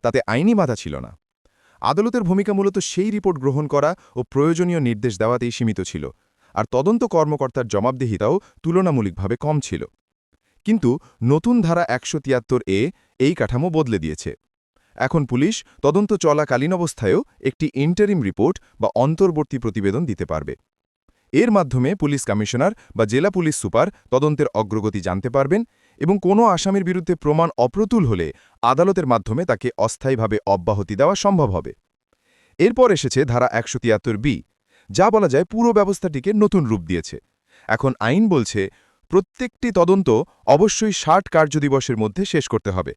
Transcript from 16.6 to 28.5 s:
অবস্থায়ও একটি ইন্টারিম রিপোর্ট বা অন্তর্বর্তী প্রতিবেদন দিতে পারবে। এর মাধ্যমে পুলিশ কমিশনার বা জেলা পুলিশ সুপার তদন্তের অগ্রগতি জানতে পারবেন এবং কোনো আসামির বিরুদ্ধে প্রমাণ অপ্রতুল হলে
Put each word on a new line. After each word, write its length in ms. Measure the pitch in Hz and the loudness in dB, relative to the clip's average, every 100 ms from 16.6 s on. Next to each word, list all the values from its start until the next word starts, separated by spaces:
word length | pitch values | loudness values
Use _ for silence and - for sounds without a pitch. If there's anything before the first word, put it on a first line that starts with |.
| 147 | 0
অবস্থায়ও 480 | 185 170 - 104 156 285 _ | -2 -4 -2 0 0 -2 _
একটি 220 | 131 - 156 | -6 -4 -4
ইন্টারিম 460 | 131 147 180 208 190 | 0 0 2 2 2
রিপোর্ট 340 | 101 85 123 202 _ _ | -2 0 0 0 _ _
বা 100 | 107 | -2
অন্তর্বর্তী 600 | 110 135 160 196 151 151 135 | 2 0 2 2 2 -4 -4
প্রতিবেদন 440 | 120 104 98 110 | -4 -2 0 0
দিতে 200 | 165 95 | -4 -4
পারবে। 300 | 87 78 71 64 _ _ _ _ _ _ _ | -4 -4 -6 -12 _ _ _ _ _ _ _
এর 180 | 143 233 | 2 4
মাধ্যমে 400 | 208 151 127 127 | 2 2 0 0
পুলিশ 280 | 196 147 143 | 0 -2 -2
কমিশনার 480 | - 104 104 120 165 226 _ | -2 -4 -2 0 -2 -2 _
বা 100 | - | -2
জেলা 260 | 110 127 185 | 0 2 0
পুলিশ 240 | 185 160 - | 0 -2 -2
সুপার 300 | 98 110 170 - _ | -2 0 0 -4 _
তদন্তের 380 | 127 151 147 147 | 0 0 0 -2
অগ্রগতি 460 | 104 104 107 107 101 | -2 -4 -2 -4 -4
জানতে 280 | 90 92 123 | -4 -4 -2
পারবেন 300 | 135 135 196 233 _ _ _ | -2 0 0 -2 _ _ _
এবং 140 | 165 196 | -2 0
কোনো 240 | 180 202 233 | 2 4 4
আসামির 360 | 175 196 196 | 2 0 0
বিরুদ্ধে 300 | 180 185 170 | -2 -4 -2
প্রমাণ 340 | 170 147 156 165 - | -2 0 0 0 2
অপ্রতুল 440 | 123 190 214 233 | 0 0 0 2
হলে 220 | 139 95 80 - _ | 2 0 -2 -6 _